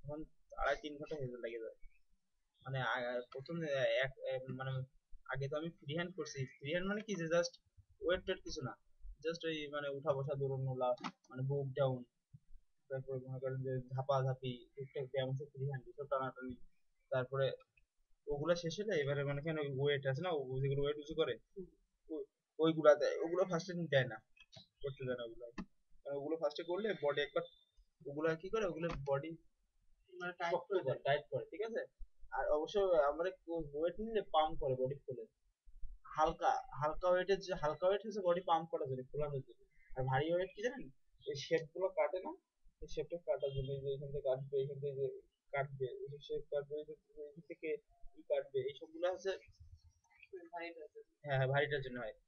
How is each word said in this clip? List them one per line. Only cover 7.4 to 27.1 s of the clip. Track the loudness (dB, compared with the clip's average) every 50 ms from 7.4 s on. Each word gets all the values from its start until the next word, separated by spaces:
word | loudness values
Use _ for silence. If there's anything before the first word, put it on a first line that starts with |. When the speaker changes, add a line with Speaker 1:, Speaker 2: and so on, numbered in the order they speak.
| 4 4 -2 -12 _ _ _ -20 -20 _ -14 _
Speaker 1:
ওয়েট | 2 2 2 2 2
টেট | -2 -4 -4
কিছু | -4 -8 -6 -4
না, | -6 -6 -8 _ _ _ -20 _ -12 -12 -12 _
just | -2 -2 -2 0 -2 -2
ওই, | 0 0 -2 -4
মানে, | -4 -2 -2 -2
উঠা | -4 0 2 2
বসা, | 2 2 2 -2 0
দৌড়ানো, | 0 0 0 0 0 -2 -2 0
লা-, | 2 2 2 2 0 -2 -10 -10 _ _ _
মানে, | -6 -4
বুক | -2 0 0 0 0 -2 2
ডাউন, | 2 2 4 2 0 -4 _ _ _ _ _ -20 -20 _ -18 -18 -18 -18 _ _ _ _ _
তারপরে | -6 -6 -4 -4 -6 -6 -4 -6
মনে | -8 -4
করেন | -2 -2 -2 -2
যে | -2 0 -2 -2 -2 -4
ঝাঁপাঝাঁপি, | -4 -4 0 2 2 4 4 2 0 -2 -4 -6 -6 -6 -10 _ _
টুকটাক | -12 -12 -8 -6 -6 -6
ব্যায়াম | -2 -2 -2 0 0
আছে | -2 -4 -6
ফ্রি | -10 _ -6 -4
হ্যান্ড, | -4 -4 -6 -8 -12
এসব | -12 -12 -4
টানাটানি। | -2 -2 -2 -2 -4 -6 -8 -10 -10 -10 -10 -14 -18 _ _ _ _ _ _ _ _
তারপরে | -2 -2 -2 -2 0 0 0 0 -2 -6 -12 _ _ _ _ _ _ _ _ _ -20 _ _
ওগুলা | -4 -2 0 4 2 2
শেষ | 2 2 -4 -4 -2
হলে | -2 0 2 2
এবারে | 2 2 2 2 0
মনে | 0 -2 -2
করেন | -2 -2 0 0
ওই | -2 -2 0 2
ওয়েট | 4 4 4 4 2
আছে | 0 0 0
না, | 0 0
ও | 0 0 0 -2 -2 0
যেগুলো | 2 2 2 4
ওয়েট | 2 2 2
উঁচু | -2 -4 -6 0
করে, | 0 2 2 0
Speaker 2:
হুম। | -4 -8 _ _ -12 -12 -12 -14 _ _ _ _ _ _ -6
Speaker 1:
ও-, | -6 -6 -6 _ _ _ _ _ _ 4
ওইগুলা | 4 6 6 12 12 12 12
দেয়, | 12 8 2 2 2
ওগুলো | 0 2 4 2 4
ফার্স্টে | 4 2 -2 -2 -2 -4
দেয় | -4 0 6 6 6 6
না, | 4 -2 -8 _ _ -20 -20 -20 _ -20 -20 -20 _ _ _
করতে | -8 -8 -6 -4 -4
দেয় | -4 -4
না | -4 -4
ওগুলো। | -10 -10 -12 -14 -12 -12 -12 -12 _ _ _ _ _ -20 -14 _
কারণ | -6 -6
ওগুলো | -4 -2 -4 -2
ফার্স্টে | -2 -2 -2 -2 -4
করলে | -4 -2 -2 -2 0 -2 -2 0
বডি | 0 0